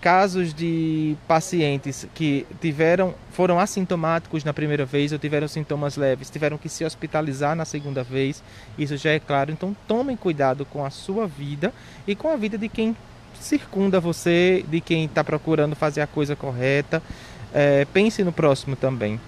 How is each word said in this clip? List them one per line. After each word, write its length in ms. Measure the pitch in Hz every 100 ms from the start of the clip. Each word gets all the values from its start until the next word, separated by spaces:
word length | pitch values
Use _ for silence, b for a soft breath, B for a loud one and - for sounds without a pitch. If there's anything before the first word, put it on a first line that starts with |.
Casos 520 | 175 185 196 185 175
de 600 | 151 165 165 160 156 156 151 -
pacientes 760 | 160 160 175 151 139 139 131 -
que 320 | - 156 139 - -
tiveram, 540 | 170 147 160 175 185 - -
foram 280 | - 180 175
assintomáticos 840 | 202 - 185 175 160 165 - 160
na 100 | 147
primeira 320 | 143 151 147 135
vez 260 | 151 147
ou 60 | 151
tiveram 300 | 147 147 151
sintomas 500 | 160 147 147 147 139
leves, 320 | 139 131 135
tiveram 300 | 151 151 151
que 100 | 160
se 160 | - 160
hospitalizar 680 | - 160 156 156 135 143 165
na 100 | 160
segunda 380 | 151 143 135
vez, 400 | 123 131 135 147 B B B -
isso 200 | 147 143
já 140 | 156
é 80 | 151
claro. 320 | - 139 139
Então 240 | 156 185 202 -
tomem 280 | 220 269 247
cuidado 480 | 185 151 135 131
com 220 | 139 156 139
a 60 |
sua 340 | - - 196 214
vida 480 | 139 143 147 175 - B B -
e 100 | 202
com 140 | 302
a 60 | 311
vida 200 | 214 214
de 140 | 220
quem 260 | - 226 226 - - - -
circunda 600 | - 294 - 196 196 190
você, 640 | 170 165 - 170 180 185 -
de 100 | 160
quem 280 | - 165 156
tá 160 | 160
procurando 520 | 147 151 - 160 147 151
fazer 260 | 156 147
a 60 | 147
coisa 280 | - 147 143
correta. 680 | 139 123 127 139 147 160 - B B B B
É, 340 | 147 143 139 139
pense 380 | - 214 -
no 80 | 185
próximo 440 | 160 160 135 - 135
também. 440 | 131 127 107 107